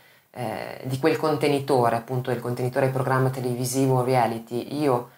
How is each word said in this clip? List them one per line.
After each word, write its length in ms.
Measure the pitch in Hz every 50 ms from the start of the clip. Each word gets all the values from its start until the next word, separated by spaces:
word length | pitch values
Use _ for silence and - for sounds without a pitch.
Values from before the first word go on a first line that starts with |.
| - - _ _ _ _ -
eh, 480 | 120 120 110 107 - 60 117 - - -
di 140 | 135 135 131
quel 180 | - 160 151
contenitore, 800 | - 160 156 151 139 151 147 143 139 135 - 143 127 120 117 113
appunto 340 | 120 120 - 131 127 127 131
del 100 | 120 113
contenitore 480 | - 123 123 127 127 123 - 139 131 131
programma 420 | 131 131 131 135 131 131 131 131
televisivo 760 | 131 135 123 123 120 120 131 123 127 135 135 131 131 127 123
reality. 720 | 127 131 127 117 113 117 113 113 - 120 120 - - 139 147
Io, 320 | 151 139 123 120 123 - -